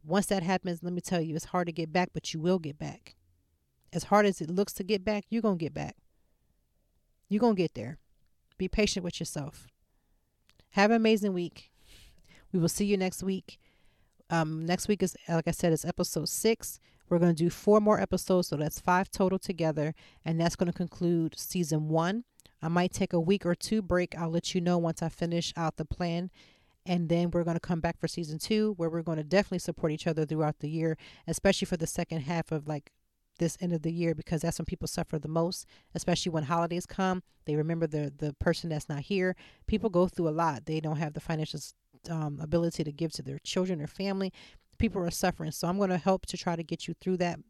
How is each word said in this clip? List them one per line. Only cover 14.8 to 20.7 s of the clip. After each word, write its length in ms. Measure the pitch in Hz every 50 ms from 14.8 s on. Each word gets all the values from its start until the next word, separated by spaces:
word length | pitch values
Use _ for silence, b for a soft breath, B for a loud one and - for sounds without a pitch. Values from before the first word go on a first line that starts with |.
| - -
week 160 | 214 185 196
is, 140 | 180 - - - -
like 200 | 170 165 160 -
I 40 |
said, 220 | 165 - - 175 165
is 100 | 151 -
episode 460 | 160 - - 180 - - 165 - -
six. 500 | - - - 220 233 - - - - - b b b b b b
We're 100 | 180 170
gonna 140 | 175 175 170
do 160 | 156 165 175
four 320 | - - - - 208 214
more 180 | 214 208 214 202
episodes, 480 | 196 - - 185 - - 190 180 175 -
so 80 | -
that's 240 | - 156 156 - -
five 320 | - - 180 180 190 -
total 280 | - - 202 185 190 190
together, 540 | - - 190 160 165 156 151 156 147 156 160 B B B B B B
and 160 | 160 165 165
that's 160 | 165 170 -
gonna 160 | - 190 175